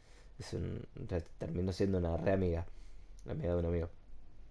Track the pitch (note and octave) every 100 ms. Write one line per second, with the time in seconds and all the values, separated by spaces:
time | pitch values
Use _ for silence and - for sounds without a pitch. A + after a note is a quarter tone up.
0 | - - - - - G2 F2+ G#2 - -
1 | A#2 F2+ - - D#2+ F2 F#2 F2 G2 F#2
2 | E2+ E2 F#2 F#2+ F#2 E2 E2+ - - -
3 | - - - D#2 E2+ F2 E2+ E2+ E2+ -
4 | - - - - -